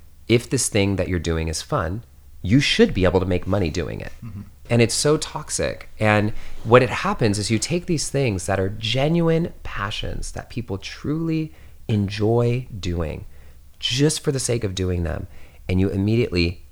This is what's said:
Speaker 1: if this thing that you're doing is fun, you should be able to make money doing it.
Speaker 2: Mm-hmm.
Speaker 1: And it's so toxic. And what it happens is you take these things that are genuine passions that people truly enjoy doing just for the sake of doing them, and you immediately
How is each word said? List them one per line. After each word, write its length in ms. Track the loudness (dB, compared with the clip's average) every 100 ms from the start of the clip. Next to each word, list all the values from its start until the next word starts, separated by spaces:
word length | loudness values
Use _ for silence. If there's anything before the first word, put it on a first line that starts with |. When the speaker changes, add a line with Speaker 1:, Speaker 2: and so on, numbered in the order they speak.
| -20 -20 0
Speaker 1:
if 220 | 2 2
this 200 | -2 0
thing 260 | 2 2 0
that 120 | 0
you're 120 | 0
doing 300 | 0 -2 -2
is 120 | -4
fun, 420 | -4 -2 -2 -6 -10 -20 -20 -10
you 180 | 2 4
should 340 | 4 4 4
be 100 | 6
able 160 | 4 4
to 60 | 2
make 200 | 0 0
money 240 | 0 0
doing 300 | -2 -4 -6
it. 140 | -10 -12
Speaker 2:
Mm-hmm. 180 | -12 -12 -16 -18 0
Speaker 1:
And 120 | 4
it's 120 | 4
so 240 | 2 2 2
toxic. 720 | 0 -8 -6 -4 -4 -4 -12 -2
And 320 | 2 4 2 -2 -4 -6
what 180 | 6 8
it 80 | 8
happens 480 | 0 -2 2 2 2
is 140 | 0
you 80 | -2
take 260 | 0 -4 -2
these 240 | -2 0
things 360 | 0 0 0 0
that 140 | 0
are 100 | 0
genuine 840 | -2 -2 0 2 4 4 2 0 -6
passions 680 | -8 -4 -4 -4 -6 -6 -6
that 180 | -10 -8
people 280 | -10 -6 -8
truly 760 | -8 -8 -6 -4 -2 -2 -4 -10 -20 -14 -2
enjoy 800 | 0 0 0 2 2 2 -2 -6 -6
doing 460 | -4 -2 -4 -6 -12 -16 -20 -20 -20 -10
just 440 | -6 2 2 2
for 80 | -2
the 80 | -2
sake 240 | -2 -2
of 100 | -2
doing 300 | -2 -2 0
them, 240 | -2 -4 -8 -14 -18 -12 -2
and 120 | 2
you 100 | 2
immediately 760 | 2 2 2 2 2 0 -2 -14